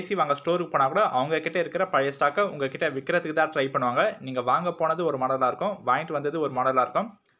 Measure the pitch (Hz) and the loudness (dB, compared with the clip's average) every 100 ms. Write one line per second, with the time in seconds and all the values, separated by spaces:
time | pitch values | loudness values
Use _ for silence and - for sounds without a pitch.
0 | 180 196 151 143 - 175 170 151 135 175 | 0 0 0 0 0 -2 0 2 2 2
1 | 208 127 139 156 156 180 160 170 185 143 | 2 2 0 -2 -2 -2 -2 -2 0 2
2 | 139 139 147 143 202 151 135 143 165 135 | 0 2 0 2 -2 0 -4 -2 -4 -2
3 | 139 175 165 156 156 156 135 139 127 127 | -2 -2 0 0 0 0 0 0 0 2
4 | 208 - 131 127 120 143 175 170 160 160 | 0 -2 -6 -2 2 2 0 -2 -2 0
5 | 170 139 131 135 127 120 190 196 123 131 | -2 0 0 2 0 0 -4 -2 0 0
6 | 165 147 143 160 143 127 131 131 123 160 | 0 -4 -2 -2 -2 0 2 2 2 0
7 | 226 - _ | -4 -8 _